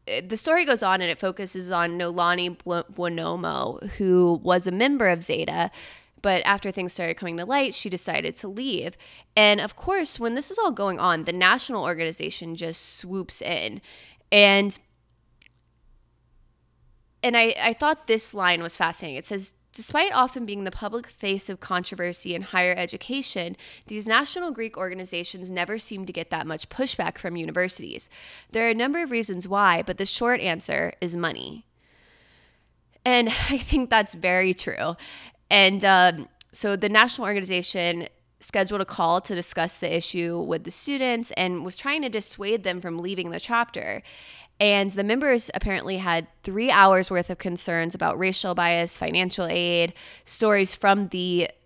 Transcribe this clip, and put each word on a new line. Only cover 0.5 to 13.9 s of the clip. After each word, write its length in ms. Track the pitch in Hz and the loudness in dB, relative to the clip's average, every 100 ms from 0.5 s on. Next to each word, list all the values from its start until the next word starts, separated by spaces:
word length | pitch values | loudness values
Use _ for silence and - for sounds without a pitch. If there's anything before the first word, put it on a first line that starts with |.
| 339 | 2
goes 180 | 285 240 | 4 2
on 180 | 196 190 | 2 2
and 100 | 175 | 0
it 80 | 160 | -2
focuses 520 | 190 185 190 185 180 | -4 -4 -8 -8 -4
on 280 | 175 170 175 | 0 0 -2
Nolani 600 | 175 175 170 180 175 175 | -2 2 2 2 -2 -6
Bl-, 340 | - 170 - | -4 -4 -4
Bonomo, 960 | - 175 165 165 175 165 147 - - 208 | -4 -4 -2 -4 -4 -2 -2 -4 -6 -10
who 480 | - 190 180 175 165 | -2 4 6 6 4
was 240 | 175 180 185 | 2 2 0
a 60 | |
member 360 | 185 269 277 196 | 0 2 4 2
of 140 | 170 | 2
Zeta, 480 | 165 156 160 165 175 - - - _ _ | 0 -2 -2 -2 -4 -6 -18 -20 _ _
but 200 | 202 180 | 0 2
after 260 | - 202 196 | 2 2 -2
things 220 | 190 180 | -6 -6
started 240 | - 170 170 | -4 -6 -4
coming 200 | 180 165 | -6 -6
to 80 | 185 | -2
light, 280 | 277 269 | 0 0
she 140 | - 196 | -4 -6
decided 480 | 180 - 151 160 - | -6 -4 -2 -4 -6
to 120 | 202 | -10
leave. 480 | 202 262 190 170 - - - _ - | -8 -6 -6 -6 -12 -18 -20 _ 4
And 240 | 208 208 | 6 6
of 160 | - - | 0 -6
course, 420 | 349 392 311 - | -2 -2 -2 -4
when 160 | 233 | -4
this 160 | 247 294 | -4 -4
is 80 | 392 | -2
all 120 | 392 | -2
going 280 | 208 196 180 | 0 -2 0
on, 260 | 180 165 | 2 2
the 80 | 160 | -2
national 520 | 180 180 254 - 220 | 4 6 6 0 -4
organization 720 | 160 165 165 165 160 - 165 165 | -2 -2 -4 -6 -8 -8 -10 -8
just 400 | 170 170 - - | -8 -8 -8 -10
swoops 440 | 180 196 175 - | -8 -8 -8 -8
in. 400 | - 147 104 - - | -6 -4 -6 -8 -16